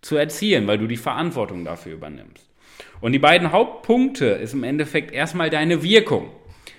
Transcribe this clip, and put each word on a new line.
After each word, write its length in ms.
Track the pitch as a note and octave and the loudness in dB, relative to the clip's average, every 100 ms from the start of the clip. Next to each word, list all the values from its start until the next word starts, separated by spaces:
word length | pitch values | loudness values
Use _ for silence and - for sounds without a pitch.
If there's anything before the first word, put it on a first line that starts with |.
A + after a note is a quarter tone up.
zu 140 | - D#3 | -2 -2
erzielen, 500 | D#3 D#3+ G#3 E3+ G2+ | -2 -2 0 2 2
weil 100 | G#2 | 0
du 100 | A2 | 0
die 120 | A#2+ | -4
Verantwortung 640 | - A#2+ E3+ C3+ G2 F#2 | -4 -4 -4 -4 -6 -8
dafür 300 | E2 E2+ - | -10 -12 -12
übernimmst. 520 | D#2+ D2+ C#2+ G1+ - _ _ _ - - - | -16 -16 -16 -20 -20 _ _ _ -20 -20 -8
Und 120 | A#2 | -2
die 60 | C3+ | 4
beiden 340 | D3 F3 E3+ | 6 6 4
Hauptpunkte 760 | F3 A#3 - - A#3+ C4 C4+ B2+ | 2 2 -2 0 2 2 2 0
ist 260 | G2 A2+ | 0 -2
im 120 | C3+ | -6
Endeffekt 480 | A#2+ C#3+ D3 D#3+ D#3 | -4 -4 -2 -4 -4
erstmal 360 | B2+ D3+ F3+ D#3+ | -6 -4 -2 -2
deine 340 | D3+ D#3 E3+ | 0 0 0
Wirkung. 460 | D#3 A3 G#3 A#2+ - - - - - | 4 4 4 -2 -4 -18 -20 -20 -20